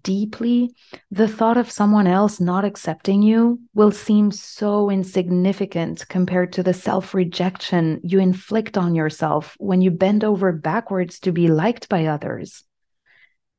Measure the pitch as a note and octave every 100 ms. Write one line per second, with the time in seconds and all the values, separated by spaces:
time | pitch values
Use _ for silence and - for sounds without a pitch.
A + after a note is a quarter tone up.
0 | - G3 G#3+ - A#3 A#3+ B3 - _ -
1 | - G3 A3 G#3+ A3+ A#3+ A#3+ - G#3 G#3+
2 | F#3 F#3 G#3 G#3 F3 F3+ G3+ G3+ - D#3
3 | - G3 G#3+ A3 A#3 A#3+ - G#3 G#3+ G#3
4 | - G#3 G#3 G#3 - - G#3 G#3 G3+ G3
5 | F#3 - F3 F3+ F#3+ F#3+ G3 E3+ E3 E3+
6 | - F#3 F3+ F#3 F3+ F#3 F3+ F3+ - F#3
7 | F#3+ G3 F3 - F#3 F#3 - F3+ D#3+ D#3
8 | F3 F#3+ F#3 F#3 - A3+ A3 G3+ F3 E3
9 | D#3 - D#3 D3+ - - G3+ F#3 F#3 E3+
10 | F#3+ G#3 G#3+ G3+ F#3+ D#3+ D#3 G3+ A3+ F#3+
11 | F3 - F#3 E3+ E3+ D#3 G3 A#3+ - F#3
12 | D#3+ D3 - A2+ - - - _ _ _
13 | _ _ _ _ _